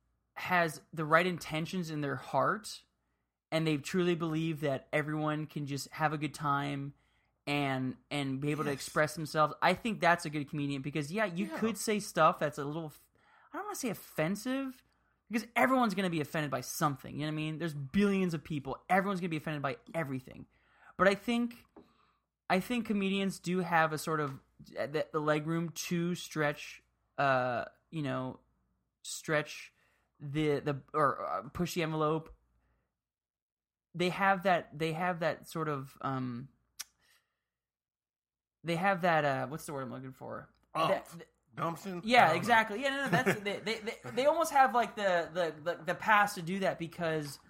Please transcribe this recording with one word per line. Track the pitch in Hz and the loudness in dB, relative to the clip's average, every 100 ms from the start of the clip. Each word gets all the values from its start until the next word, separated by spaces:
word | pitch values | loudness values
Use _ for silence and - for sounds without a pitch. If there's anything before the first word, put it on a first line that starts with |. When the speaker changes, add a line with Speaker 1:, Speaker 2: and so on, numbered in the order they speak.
| _ _ _ - | _ _ _ -10
Speaker 1:
has | - 180 165 - - | 0 2 2 -2 -12
the | 165 | -6
right | 151 160 180 | 4 4 4
intentions | 170 - 156 160 185 160 | 0 -4 -4 -2 -4 -4
in | 151 | -4
their | 143 131 | -2 -4
heart | - 135 135 214 - - _ _ _ _ _ _ _ | 0 2 2 0 -6 -14 _ _ _ _ _ _ _
and | 160 160 | 0 2
they | 147 | 0
truly | - 185 175 170 | 0 2 2 2
believe | 165 156 165 147 | 0 0 0 0
that | 147 135 - | -2 -2 -2
everyone | 151 147 151 151 151 151 | -2 0 0 0 -2 -4
can | 151 139 | -6 -6
just | 139 - | -6 -6
have | - 151 | -2 -2
a | 151 | 0
good | 147 | -4
time | - 147 139 143 139 143 - _ _ _ _ - | -4 -2 0 -2 -4 -8 -12 _ _ _ _ -2
and, | 143 135 131 127 - _ | 0 0 0 -2 -6 _
and | 143 135 135 | -4 -2 -2
be | 147 | 0
able | 151 147 | 0 -2
to | |
Speaker 2:
Yes. | 139 | -4
Speaker 1:
express | - 165 151 170 | -2 0 0 0
themselves, | 151 160 147 - | -2 2 2 4
I | 170 | 2
think | 180 233 160 | 4 0 2
that's | 170 170 160 | 4 4 0
a | |
good | 151 131 | -4 -4
comedian | 151 143 139 | -4 -2 -4
because, | 139 156 143 | -4 -4 -4
yeah, | 208 208 | -2 -2
you | 170 214 | -2 -4
Speaker 2:
Yeah. | 302 | -2
Speaker 1:
could | 220 202 | -2 -2
say | 226 214 | -2 -2
stuff | 208 170 160 180 | 0 6 6 6
that's | 151 151 | -2 -2
a | |
little, | 143 160 156 | -6 -6 -8
f-, | - _ _ _ _ _ | -12 _ _ _ _ _
I | 320 | -10
don't | 415 | -8
wanna | 370 | -6
say | 247 | -6
offensive | 170 - - 160 202 254 262 269 - _ _ _ _ - | -6 -6 -2 -2 -2 -2 -4 -4 -10 _ _ _ _ -6
because | 226 - 240 | -4 -2 2
everyone's | 247 262 226 185 | 4 6 4 2
gonna | 185 | 0
be | 165 | 0
offended | 139 160 147 | -2 -2 -2
by | 131 | -4
something, | - - 156 135 120 131 | -6 0 0 0 -8 -6
you | |
know | 151 | -4
what | |
I | 156 | -4
mean? | 156 151 | -4 -4
There's | 165 | -4
billions | 143 139 202 202 196 180 160 | -4 0 4 4 4 0 -2
of | |
people. | - 147 131 120 - | -4 -6 -6 -10 2
Everyone's | 185 190 185 | 2 2 -2
gonna | 180 | -4
be | 156 | -4
offended | 160 151 | -4 -4
by | 139 - - - | -4 -6 -6 -6
everything. | 139 131 - - - _ _ _ - - | -4 -6 -8 -16 -18 _ _ _ -16 4
But | 190 | 4
I | 196 | 4
think, | - 233 240 - _ - - _ _ _ _ _ - | 0 -2 -2 -6 _ -20 -20 _ _ _ _ _ -2
I | 185 | 0
think | - 240 226 | 0 -4 0
comedians | 202 190 196 196 - | 0 0 0 -2 -2
do | 170 185 | -2 -2
have | 170 170 160 | 2 4 4
a | 151 | 0
sort | 170 156 | -2 -2
of, | 143 131 - - - 85 | -2 -6 -16 -20 -10 -6
uh, | 120 | -2
the, | 151 - | -2 -2
the | 156 | -2
leg | 151 151 151 | 2 0 0
room | 165 170 - - | -2 -2 -6 -4
to | 175 170 | -2 0
stretch, | 175 - 156 147 151 - - _ _ _ - | -4 -4 -2 -2 -2 -12 -18 _ _ _ 0
uh, | 139 131 123 117 - - _ | 2 2 2 -2 -6 -12 _
you | 160 | -6
know, | 139 131 127 - _ _ _ _ _ _ | -4 -4 -6 -10 _ _ _ _ _ _
stretch | - - - 151 151 - - _ _ _ _ _ | -12 -10 0 0 0 -10 -16 _ _ _ _ _
the, | 147 151 151 143 | -6 0 2 2
the, | 147 135 - | 0 -4 -2
or, | 151 139 - 76 | 2 2 2 -2
uh, | 90 117 | -4 -4
push | - 175 | -4 -2
the | 175 | 0
envelope. | 156 156 151 160 - - _ _ _ _ _ _ _ _ _ _ _ _ _ _ _ 165 | -2 2 2 0 -4 -16 _ _ _ _ _ _ _ _ _ _ _ _ _ _ _ -2
They | 180 | 0
have | 170 196 190 | 4 4 4
that, | 190 175 - 147 | 4 2 0 -4
they | 160 | -2
have | 160 180 165 | 0 -2 0
that | 160 - - | -2 -2 -8
sort | 165 156 | -4 -2
of, | 143 135 - | -4 -6 -8
um, | 135 131 127 120 139 _ _ - - _ _ _ _ _ _ _ _ _ _ _ _ _ _ _ _ _ | -4 -4 -4 -6 -12 _ _ -14 -14 _ _ _ _ _ _ _ _ _ _ _ _ _ _ _ _ _
they | 156 165 | -4 2
have | 196 185 | 2 4
that, | 180 160 147 | 4 4 4
uh, | 131 127 | 0 -2
what's | 156 - | -6 -8
the | |
word | 139 | -6
I'm | 123 | -6
looking | 127 131 | -8 -12
for? | 135 120 110 - _ _ 160 | -14 -12 -12 -14 _ _ 0
Speaker 2:
Oomph. | 160 | 2
Speaker 1:
That, | - - | 0 -4
th- | 170 - _ _ 123 | -18 -20 _ _ -6
Speaker 2:
Gumption? | 160 160 196 175 | -4 -4 -8 -6
I | |
Speaker 1:
Yeah, | 214 247 170 | 4 8 8
Speaker 2:
don't | 175 | 4
know. | |
Speaker 1:
exactly. | 214 226 220 208 | 4 4 4 -2
Yeah, | 277 | -2
no, | 277 269 | -2 2
no, | |
that's, | 247 202 196 | 2 2 0
Speaker 2:
<laughs> | |
Speaker 1:
they, | 202 151 | -2 -4
they, | 185 220 | -4 -4
they, | 208 - 247 233 | -6 -8 -6 2
they | 285 | 4
almost | 330 320 | 4 4
have, | 285 262 240 | 6 6 4
like, | 214 214 | 0 0
the, | 196 175 156 | 2 2 0
the, | 170 165 151 | -2 -2 -2
the, | 160 160 165 | -6 -4 -4
the | 175 | -2
pass | 214 208 202 190 | 4 4 4 0
to | |
do | 165 196 | -4 0
that | 185 143 | 0 -2
because | 165 - 165 156 143 - | -6 -4 -2 -2 -4 -10